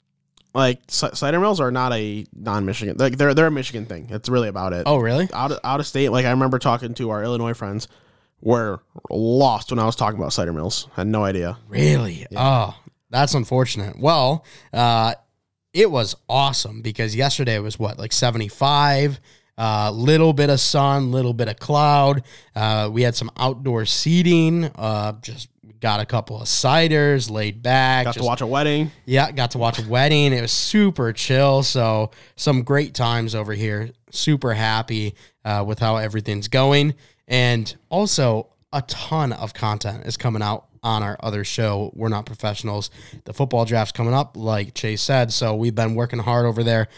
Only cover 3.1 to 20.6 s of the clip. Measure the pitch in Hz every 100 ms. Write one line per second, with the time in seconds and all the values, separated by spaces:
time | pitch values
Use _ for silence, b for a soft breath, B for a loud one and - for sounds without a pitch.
3.1 | 127 143 139 160 147 127 117 107 85 120
4.1 | 107 117 127 110 95 95 87 87 147 113
5.1 | 127 185 - 135 147 - 139 143 135 139
6.1 | 120 127 127 131 127 131 120 120 117 117
7.1 | 107 110 120 117 117 101 104 - b b
8.1 | b b b - 120 110 95 - - -
9.1 | 101 113 123 139 107 - 123 110 113 107
10.1 | 107 76 - 85 80 85 - - - 98
11.1 | 107 101 95 87 120 - 107 151 143 110
12.1 | 82 - - 131 131 104 - - _ _
13.1 | 120 143 143 113 127 123 107 95 95 143
14.1 | 165 131 156 B B B - 120 113 113
15.1 | - _ _ _ _ _ 165 214 139 110
16.1 | - - 127 139 127 101 110 113 107 110
17.1 | 107 139 - 127 110 107 - 107 - 107
18.1 | - 123 113 104 - 135 143 143 139 143
19.1 | 135 b b b - 113 107 107 107 127
20.1 | 156 160 143 143 135